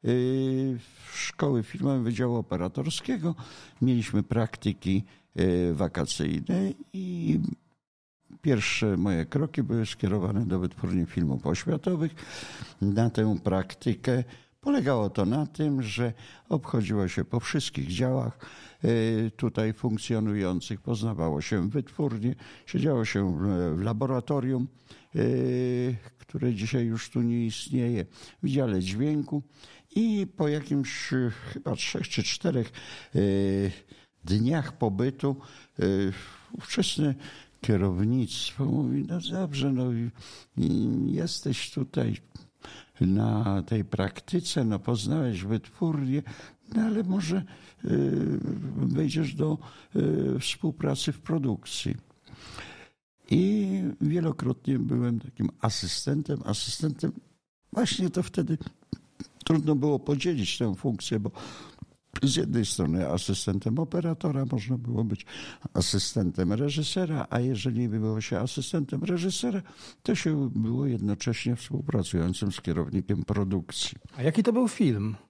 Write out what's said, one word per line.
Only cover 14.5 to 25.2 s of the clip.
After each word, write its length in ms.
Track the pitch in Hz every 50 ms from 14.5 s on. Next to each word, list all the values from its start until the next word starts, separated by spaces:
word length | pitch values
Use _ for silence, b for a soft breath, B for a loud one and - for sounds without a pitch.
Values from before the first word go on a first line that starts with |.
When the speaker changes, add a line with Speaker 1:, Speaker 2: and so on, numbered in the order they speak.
| B B
Speaker 1:
polegało 480 | - 285 285 277 165 139 135 117 107 98
to 160 | - - 98
na 200 | 92 117 143 151
tym, 380 | 139 - - 151 151 139 131 127
że 300 | 110 98 110 123 120 113 B B B B B B -
obchodziło 580 | - 147 - - - 120 104 92 110 104 98 90
się 180 | - - -
po 140 | - - 120
wszystkich 480 | - - - 147 127 - - - 69 69
działach, 520 | 90 - 127 127 131 131 123 120 - - B B B B B B B B -
e, 480 | 110 117 117 110 113 113 107 113 113
tutaj 420 | - - - 113 - - 110 110 107
funkcjonujących, 1080 | - - 127 107 104 - - 120 110 110 107 104 104 98 90 92 87 - - 110 95
poznawało 600 | - - 98 101 110 113 107 - 82 80 76 73
się 280 | 82 - 117 101 85 104
wytwórnie, 680 | 107 143 - - - - 147 143 117 110 104 123 123 B B B B B B
siedziało 400 | B - - 127 160 143 123 110
się 320 | 110 - 98 98 95 85 76
w, 40 | 90 101 95 87 90 87 78 82
w 40 |
laboratorium, 840 | 95 110 113 107 135 127 135 123 120 - 147 143 120 127 135 127 123 135 b b b b b b b b -
e, 40 | 110